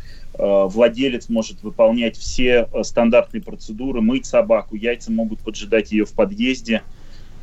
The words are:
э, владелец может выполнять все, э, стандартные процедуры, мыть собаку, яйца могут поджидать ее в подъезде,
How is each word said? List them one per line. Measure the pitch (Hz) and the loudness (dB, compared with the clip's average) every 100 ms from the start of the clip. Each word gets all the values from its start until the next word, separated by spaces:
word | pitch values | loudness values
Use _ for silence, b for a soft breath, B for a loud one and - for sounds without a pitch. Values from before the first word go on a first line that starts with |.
| b b b | b b b
э, | - | -2
владелец | 101 98 95 107 120 113 135 120 - | 2 4 2 4 2 4 -2 -2 -2
может | 113 110 95 | -2 -2 -8
выполнять | 107 - 113 120 113 - | -6 4 4 4 0 -2
все, | - - 123 120 113 | -2 2 4 4 2
э, | 120 | -2
стандартные | 107 123 117 - - 113 | -2 2 4 4 4 -2
процедуры, | - 107 - 107 135 123 | -10 -12 -12 -8 -6 0
мыть | 110 131 - | 2 0 0
собаку, | 123 107 - - 110 | 0 4 2 0 -6
яйца | 117 120 - | -4 -4 -4
могут | 113 110 107 | -2 -2 -6
поджидать | - - 104 110 104 | -8 -10 0 0 2
ее | 107 104 | 0 2
в | |
подъезде, | - 98 101 123 123 113 110 - b b b b - | 2 0 0 -2 -2 -2 -2 -4 b b b b -16